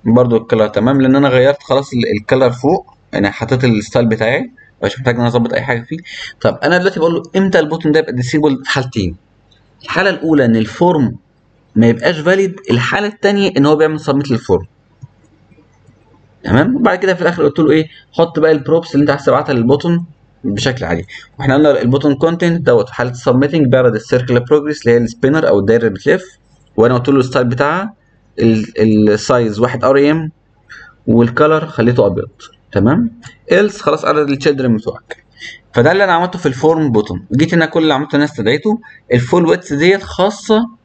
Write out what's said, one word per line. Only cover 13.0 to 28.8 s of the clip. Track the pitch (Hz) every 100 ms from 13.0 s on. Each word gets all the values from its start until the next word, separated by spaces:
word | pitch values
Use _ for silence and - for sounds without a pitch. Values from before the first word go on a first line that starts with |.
| 208
الثانيه | 208 202 202 196 160
ان | 143
هو | 151
بيعمل | 156 156
سبميت | 151 139 139
للفورم. | 117 - 87 85 _ _ _ - _ _ _ _ _ _ _ _ _ _ _ _ _
تمام؟ | - 98 196 254
وبعد | 233 180
كده | 190
في | 170
الاخر | 175 175
قلت | 147 156
له | 156
ايه؟ | 156 156 - _
حط | - 165 160
بقى | 156
البروبس | 156 135 165 165
اللي | 143
انت | 147
عايز | 143
تبعتها | - 131 147
للبوتن | 127 113 139 170 170 170 - _ _
بشكل | - 101 135 123
عادي. | 87 85 - - - -
واحنا | 135
قلنا | 135 151 139
البوتن | 120 135 147
كونتنت | 135 165 170 175 170 135
دوت | 120 101
في |
حاله | - 123
السبميتنج | 123 - 123 143 170 135
بيعرض | 127 127
السيركل | 107 - 131 123 120
بروجريس | 123 151 151 147
اللي | 120
هي | 117
السبينر | 117 - 135 156 -
او | 101
الدايره | 98 117
اللي | 113
بتلف، | 95 139 180 - _ _ _ _ -
وانا | 117
قلت | 123 127
له | 139
الستايل | 127 131 123
بتاعها | 120 143 170 214 - _ _ _ -
ال-، | 117 110 104
السايز | -